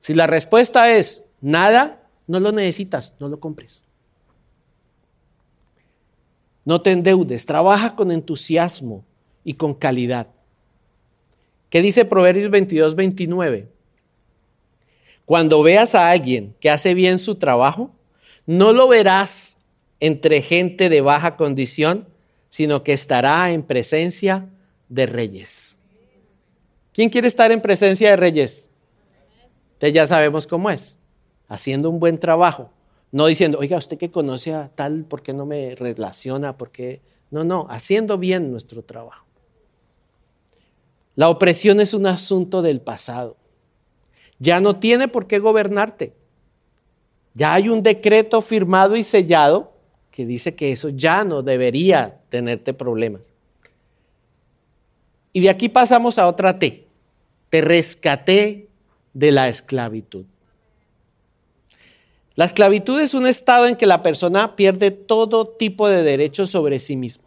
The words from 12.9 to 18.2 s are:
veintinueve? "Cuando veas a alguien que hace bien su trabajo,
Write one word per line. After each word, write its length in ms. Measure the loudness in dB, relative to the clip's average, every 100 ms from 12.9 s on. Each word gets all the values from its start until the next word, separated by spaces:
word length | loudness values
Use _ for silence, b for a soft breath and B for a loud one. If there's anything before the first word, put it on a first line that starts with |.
veintinueve? 760 | 0 -4 -4 -6 -4 -4 -6 -10 _ _ _ _ _ _ _ _ _ _ _ _ _ _ _
"Cuando 380 | _ 0 4 4
veas 320 | 6 6 4 4
a 120 | 4
alguien 460 | 2 0 -6 -6 -4
que 100 | 0
hace 240 | 0 0
bien 240 | 2 2 0
su 160 | -4
trabajo, 560 | -4 0 2 0 -2 -12 _ _ b